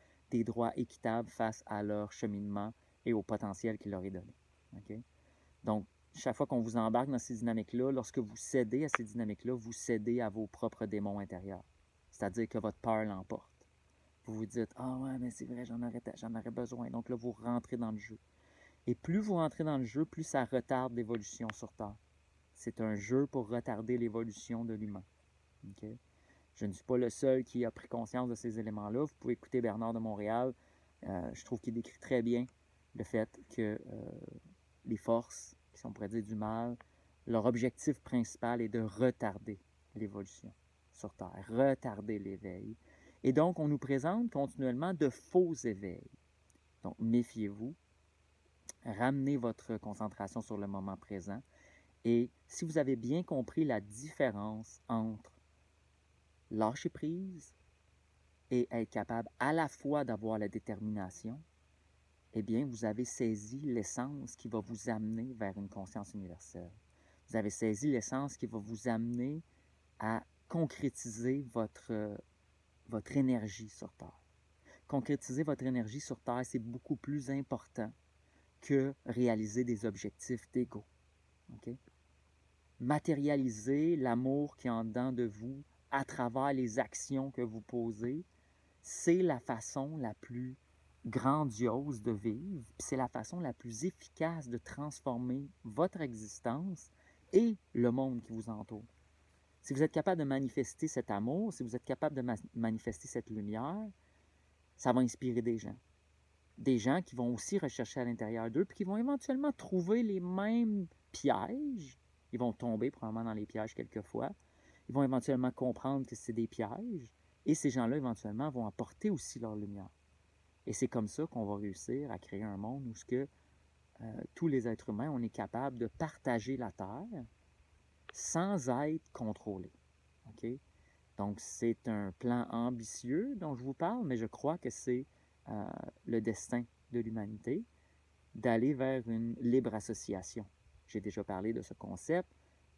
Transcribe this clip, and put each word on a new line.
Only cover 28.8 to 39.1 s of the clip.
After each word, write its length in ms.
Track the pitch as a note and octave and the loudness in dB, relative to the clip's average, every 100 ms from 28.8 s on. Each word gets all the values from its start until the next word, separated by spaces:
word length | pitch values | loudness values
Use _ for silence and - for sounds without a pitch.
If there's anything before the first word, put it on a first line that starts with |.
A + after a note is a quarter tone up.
| G#2 A#2 | -2 0
Vous 100 | D3+ - | -2 -2
pouvez 140 | - | -2
écouter 260 | A#2 - B2+ | -2 0 0
Bernard 340 | A#2 G#2+ A2+ | 2 0 -2
de 60 | A2+ | -2
Montréal. 520 | A2 G#2 G#2 A#2 B2+ A#2+ _ _ _ _ | -2 -2 0 2 0 -2 _ _ _ _
Euh, 260 | - F#2+ C2 | -6 -4 -4
je 120 | - | -8
trouve 160 | - A#2+ | -6 -6
qu'il 140 | - | -2
décrit 240 | A2+ - - | -4 -4 -8
très 220 | - B2+ | 2 2
bien 240 | A#2 A#2+ B2+ _ _ _ _ - | 4 2 0 _ _ _ _ -8
le 80 | |
fait 360 | G#2 A2 A2 - - | -2 0 0 -4 -10
que, 300 | - G#2+ G#2+ | -2 -2 -2
euh, 300 | - G#2+ - - - - - - _ _ | -6 -10 -10 -10 -12 -16 -20 -20 _ _
les 120 | - A2+ | -4 -2
forces, 580 | - A2+ A#2+ - - - _ | 4 2 2 -10 -16 -20 _
qui 80 | - | -14
sont, 100 | A#2 | -10
on 20 | |
pourrait 160 | G#2+ G2+ | -6 -4
dire, 160 | A2+ | -2
du 100 | G#2 | -2
mal, 420 | G#2+ G#2+ A2+ A#2+ A#2+ - _ _ _ - | -2 -2 0 -2 -4 -12 _ _ _ 2
leur 200 | A#2 A2 | 4 6
objectif 540 | A#2+ B2 - - C3+ | 4 2 0 0 0
principal 600 | - B2+ A#2 - A#2 A#2+ | 2 2 2 0 0 2
est 80 | A2+ | 0
de 120 | A2+ | 0
retarder 800 | A2 G2+ B2+ | 0 4 4